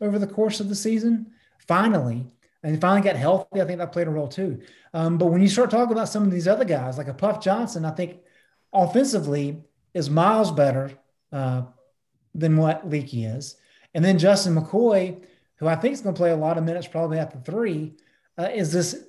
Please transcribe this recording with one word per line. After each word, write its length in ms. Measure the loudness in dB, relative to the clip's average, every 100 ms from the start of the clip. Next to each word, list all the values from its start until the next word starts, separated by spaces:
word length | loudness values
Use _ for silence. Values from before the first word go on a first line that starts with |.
over 160 | -4 -2
the 80 | -2
course 340 | -2 -2 -2
of 100 | -6
the 60 | -4
season, 580 | -2 0 0 0 -4 _ _ _
finally, 680 | 0 2 4 2 0 -4 -8 _ _ _
and 100 | -4
he 60 | 0
finally 220 | 2 4
got 140 | 2 2
healthy. 460 | 2 0 0 -4
I 40 | -2
think 120 | -4
that 140 | -6
played 160 | -4 -2
a 40 |
role 160 | -4 -6
too. 340 | -6 -6 -8 -14 _ _
Um, 260 | -4 0 2
but 80 | 2
when 140 | 4
you 80 | 4
start 200 | 4 2
talking 220 | 2 2
about 180 | 0 -2
some 140 | 0
of 80 | 0
these 160 | 2 2
other 180 | 2 2
guys, 320 | 0 -2 -8
like 120 | -8
a 40 |
Puff 300 | -4 -2 0
Johnson, 420 | 0 -2 -2 -4 -6
I 60 |
think 260 | -4 -8 -10 _ _ _ _ _ 0
offensively 880 | 2 2 2 0 -2 -2 -4 -8 -16 _ _
is 160 | -6 0
miles 420 | 4 4 4 2
better, 400 | 2 2 2 -4 -12 _ _ -12
uh, 320 | -6 -4 -4 -6 _ _ _ _ _ _
than 240 | -2 2 4
what 320 | 4 0 -4
Leaky 360 | -6 -4 -6 -6
is. 320 | -8 -12 -18 _ _ _
And 100 | 0
then 140 | 2 4
Justin 380 | 6 4 2 0
McCoy, 680 | 0 2 4 2 0 -8 -18 _ _ -6
who 100 | -2
I 80 | 0
think 180 | -2
is 80 | -2
gonna 140 | -6 0
play 160 | 0
a 40 | 2
lot 220 | 0 -2
of 60 |
minutes 240 | -2 -4 -6
probably 320 | -6 -4 -4
at 120 | -6
the 200 | -8 -8
three, 420 | -4 -4 -4 -8 -14 _ _ _ -8
uh, 100 | -6
is 200 | -2 -2
this 220 | 0 -2 -6